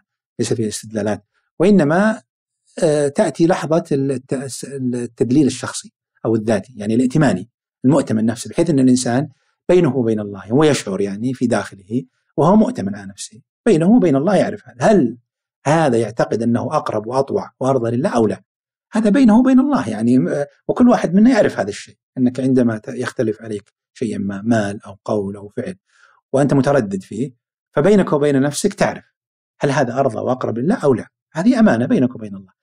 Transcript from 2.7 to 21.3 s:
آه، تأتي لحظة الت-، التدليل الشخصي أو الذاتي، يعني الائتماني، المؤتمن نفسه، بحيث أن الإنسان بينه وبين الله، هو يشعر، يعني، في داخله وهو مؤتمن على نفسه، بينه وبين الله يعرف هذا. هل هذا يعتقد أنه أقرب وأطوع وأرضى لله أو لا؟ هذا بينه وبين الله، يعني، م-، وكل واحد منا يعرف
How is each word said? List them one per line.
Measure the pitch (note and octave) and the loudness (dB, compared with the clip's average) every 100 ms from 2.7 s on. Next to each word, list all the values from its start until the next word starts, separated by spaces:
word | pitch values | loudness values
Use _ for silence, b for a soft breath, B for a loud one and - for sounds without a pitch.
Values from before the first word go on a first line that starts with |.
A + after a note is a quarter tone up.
| - | -4
آه، | E3 D3+ C#3+ | 0 0 0
تأتي | C#3+ G#3+ - E3 | 0 -2 2 2
لحظة | - D3 D#3+ E3 | 2 0 -2 0
الت-، | C#3+ C#3 C3 B2+ C3+ C3+ - | -2 -2 -4 -6 -8 -8 -12
التدليل | B2 C3+ B2+ B2 A#2+ - A#2+ C3+ C3+ | -12 -6 -4 -4 -8 -4 0 4 2
الشخصي | - - - - _ _ _ - | 0 -10 -10 -16 _ _ _ -2
أو | A2+ | -2
الذاتي، | G#2+ G#2+ - - | 0 -2 -2 -10
يعني | G#2 A2+ | -4 0
الائتماني، | B2+ D#3 C#3+ F#2 - _ _ _ B2+ | 0 2 0 0 -6 _ _ _ 0
المؤتمن | D#3+ - A2 A2+ | 0 0 -2 -2
نفسه، | A2+ A2 | -4 -8
بحيث | - E3+ | -4 0
أن | C#3+ | 2
الإنسان | C3 B2 B2 A#2+ D3+ _ _ _ - | 4 2 2 -2 -4 _ _ _ 0
بينه | F3+ E3 C3 | 2 4 0
وبين | A2+ A2 | 0 -2
الله، | G#2 G2+ F#2+ | -6 -12 -2
هو | B2 | 2
يشعر، | D#3 C3+ - F#2 | 4 2 -2 -4
يعني، | G2+ G2+ B2 | -4 -4 -6
في | C3 B2 | -2 -2
داخله | A2 G2 G2 F#2 A#2+ - _ _ - | -2 -4 -14 -8 -8 -8 _ _ 0
وهو | D#3 G#3+ | 4 4
مؤتمن | A3 - G2 G2+ | 2 -2 -8 -8
على | G2 | -14
نفسه، | - - - _ _ - | -16 -18 -18 _ _ 0
بينه | E3 E3+ | 2 4
وبين | A#3+ F3+ C3+ | 4 4 2
الله | D#3+ F#3 | 2 0
يعرف | G#2+ - - | 0 -4 -16
هذا. | - | -2
هل | F#3 G#3 B2 - _ _ _ _ - | 2 4 2 -4 _ _ _ _ -2
هذا | D#3+ D#3 A#2 | 2 2 0
يعتقد | A2+ - D3+ A2 | -2 -4 -2 0
أنه | A#2 A#2 | 0 -2
أقرب | A#2 D#3 - A2 A2 | -2 -4 -4 -6 -4
وأطوع | C3 C#3 G#2 - _ | -4 -2 -4 -6 _
وأرضى | C3 C3+ A2+ | -2 0 0
لله | A#2 F3+ | -2 -2
أو | B2 A2 | 0 0
لا؟ | F#2+ _ _ _ _ _ | -2 _ _ _ _ _
هذا | A3 G#3+ | 0 2
بينه | G#3 B3+ G#3+ | 4 6 6
وبين | B3+ C4 | 6 4
الله، | D4 C#4+ - | 4 -2 -4
يعني، | G#2 A2+ B2+ | -2 2 2
م-، | E3+ D3 C#3+ b - | 2 -4 -6 b -6
وكل | - B3 | 2 4
واحد | G#3 F3+ | 4 2
منا | F#3 | 4
يعرف | A3 | 6